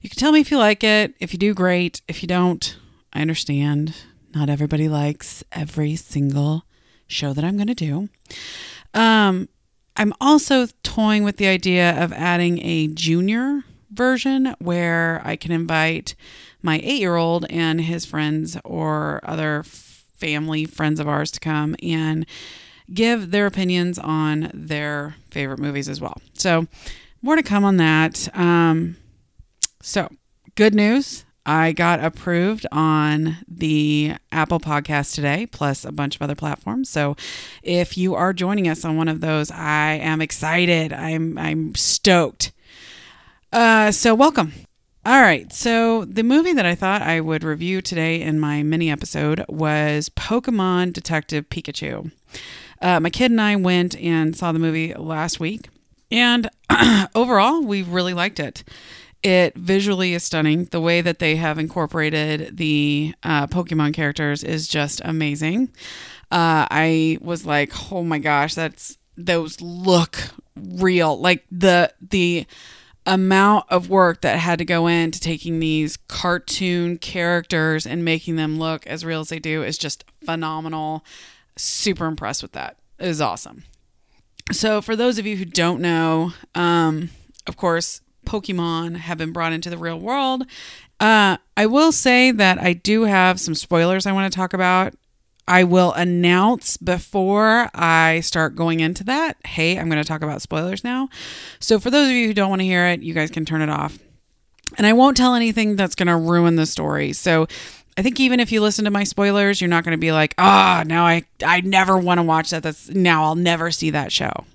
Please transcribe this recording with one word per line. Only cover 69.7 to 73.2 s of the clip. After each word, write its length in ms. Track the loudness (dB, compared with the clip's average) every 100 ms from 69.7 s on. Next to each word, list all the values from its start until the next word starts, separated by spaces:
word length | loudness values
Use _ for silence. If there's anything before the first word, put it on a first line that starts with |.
| -4 4 4 4 -4 -14 -16 _ -18
real." 600 | -14 -2 2 2 2 2
Like, 280 | 0 0 _
the, 400 | 2 4 4 2 _
the 420 | -4 0 0 0 -6 -18 -20 -20 _ _ 0
amount 560 | 2